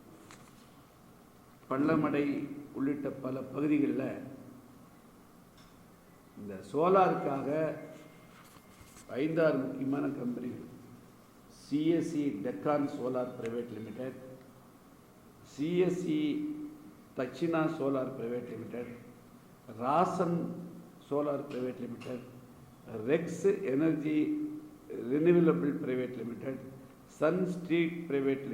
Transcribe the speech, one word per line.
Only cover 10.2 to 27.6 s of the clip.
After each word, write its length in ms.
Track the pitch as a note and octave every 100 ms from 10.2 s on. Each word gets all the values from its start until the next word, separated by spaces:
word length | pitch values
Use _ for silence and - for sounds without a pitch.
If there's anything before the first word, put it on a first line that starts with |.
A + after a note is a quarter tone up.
கம்பெனிகள், 460 | B2 A#2 A#2+ - - - - - - - - - - -
சி 180 | - C#3+ D#3+ E3+
எஸ் 140 | -
சி 100 | D3 C#3+ -
டெக்கான் 440 | B2 - D#3 D3 C#3
சோலார் 400 | - B2 B2+ B2 -
பிரைவேட் 340 | A2+ A#2+ A#2+ G#2+
லிமிடெட், 420 | G#2+ A2 C3 C3 - - - - - - - - - - - - -
சி 160 | - D#3 F3 F3+
எஸ் 140 | -
சி 140 | D#3+ D3+ D3+ - - - - - - - - -
தட்சிணா 440 | B2+ - E3+ E3 D#3 D#3+
சோலார் 360 | C#3 C#3 B2+ -
பிரைவேட் 320 | A#2 B2 B2
லிமிடெட், 380 | A2 G#2+ A#2 A#2+ A#2 - - - - - - - A2
ராசன் 560 | B2 D#3 F3+ F3 E3+ E3+ - - - - - - -
சோலார் 380 | C#3+ D3 C#3+ -
பிரைவேட் 320 | B2 B2+ A2+
லிமிடெட், 400 | A#2 A#2 - B2+ - - - - - - - A2+ A2
ரெக்ஸ் 360 | E3+ E3+ - G3 - -
எனர்ஜி 440 | C3+ D#3+ D3 D3 D3+ D3+ - - - - - - - A2+
ரினியூவபிள் 600 | C#3+ E3+ F3 D#3+ C#3+ C#3+ C3+
பிரைவேட் 320 | C3 B2+ B2+ B2
லிமிடெட், 400 | A2+ A2+ C3+ C3+ - - - - - -
சன் 240 | D3+ F3+ F3+
ஸ்ட்ரீட் 440 | -